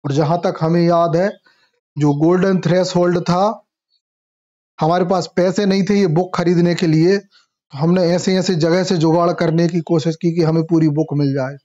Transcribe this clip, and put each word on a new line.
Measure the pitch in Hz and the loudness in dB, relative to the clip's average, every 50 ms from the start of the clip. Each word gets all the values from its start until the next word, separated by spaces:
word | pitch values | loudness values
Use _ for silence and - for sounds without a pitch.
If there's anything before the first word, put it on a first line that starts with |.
| - | -6
और | 143 | -4
जहां | 139 147 156 143 170 | -2 -2 0 0 -2
तक | 175 196 190 175 - | -2 -2 -4 -4 -2
हमें | 160 160 165 175 | -2 -2 0 0
याद | 170 170 170 170 170 170 156 | 2 2 2 2 0 0 0
है, | 170 185 208 208 _ _ _ _ _ _ _ _ _ _ _ _ | -2 -2 -2 -6 _ _ _ _ _ _ _ _ _ _ _ _
जो | 143 147 147 143 | -2 0 0 0
golden | 143 156 165 180 185 185 196 190 185 | 2 2 2 2 2 2 0 0 0
threshold | - 165 175 185 180 175 - 175 175 175 175 175 | 0 0 0 0 0 0 0 0 2 2 0 0
था, | 160 - 175 180 196 214 220 208 _ _ _ _ _ _ _ _ _ _ _ _ _ _ _ _ _ _ _ _ _ _ _ - | -2 -2 0 0 0 0 -2 -6 _ _ _ _ _ _ _ _ _ _ _ _ _ _ _ _ _ _ _ _ _ _ _ -4
हमारे | 160 156 175 180 185 | -2 0 0 0 0
पास | 170 190 180 156 - _ | 0 0 -2 -2 -4 _
पैसे | - 175 190 185 208 208 | 0 0 0 0 0 0
नहीं | 196 190 196 190 - | 0 0 0 0 0
थे | 208 | 2
ये | 202 202 | 2 2
book | 180 147 165 180 180 - | 2 0 -2 -2 -2 -4
खरीदने | - 175 170 180 170 175 175 170 | -2 0 0 2 2 2 2 0
के | 165 185 | 0 0
लिए, | 160 156 156 165 180 196 | 2 2 2 4 2 2
तो | 202 202 _ _ _ _ _ _ _ _ _ - | 0 -4 _ _ _ _ _ _ _ _ _ -6
हमने | 135 156 170 180 185 | -2 0 0 2 2
ऐसे | 180 165 175 175 - 196 185 | 2 0 0 0 0 0 -2
ऐसे | 190 175 - 185 | 0 0 -2 -2
जगह | 156 156 165 165 185 180 | 0 0 0 0 0 0
से | 185 196 | -2 0
जुगाड़ | 165 151 165 160 175 170 175 170 | 0 2 2 2 2 2 0 0
करने | - 175 160 160 165 170 | 0 -2 0 0 0 0
की | 170 175 175 | 0 -2 -4
कोशिश | 156 - 170 160 - 170 160 | -2 -2 -2 0 0 -2 -6
की | - - 170 165 | -2 -4 -2 0
कि | 175 | 0
हमें | 160 156 160 165 160 | 0 2 0 0 0
पूरी | 160 170 160 160 156 | 0 0 2 2 2
बुक | 143 151 156 - 143 | 0 0 -2 -2 -2
मिल | 143 147 139 139 | -2 -2 -2 -2
जाए। | 139 131 131 143 139 | -2 -4 -6 -10 -16